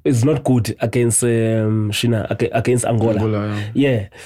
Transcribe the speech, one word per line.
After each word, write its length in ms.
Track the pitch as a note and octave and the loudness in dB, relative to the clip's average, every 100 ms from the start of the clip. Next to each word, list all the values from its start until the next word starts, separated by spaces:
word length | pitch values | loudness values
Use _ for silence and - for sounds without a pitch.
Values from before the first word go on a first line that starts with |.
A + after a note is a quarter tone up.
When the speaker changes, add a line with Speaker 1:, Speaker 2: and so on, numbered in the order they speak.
Speaker 1:
is 200 | D3+ B2+ | 0 2
not 180 | C3 D3+ | 2 2
good 320 | C3 B2 G#2+ G#2+ | 2 0 0 -2
against, 420 | A2+ A#2 A#2+ A2 | -2 0 0 0
um, 680 | A#2+ A#2 A2+ A2+ G#2+ A2 G#2+ | 0 2 2 0 0 0 -2
Shina, 360 | G#2 A#2+ A2+ - | -2 0 0 -2
ag-, 200 | G#2 A#2 | -2 -2
against 320 | A#2 A2+ B2 | -2 0 0
Angola. 300 | - A#2 A2+ | 0 0 2
Speaker 2:
Angola, 340 | G#2 A2 G#2+ G#2 | 0 0 -2 -4
yeah. 220 | G#2 G#2 | -6 -4
Speaker 1:
Yeah. 340 | A#2 C#3 A#2+ F#2+ - | 0 2 0 -4 -14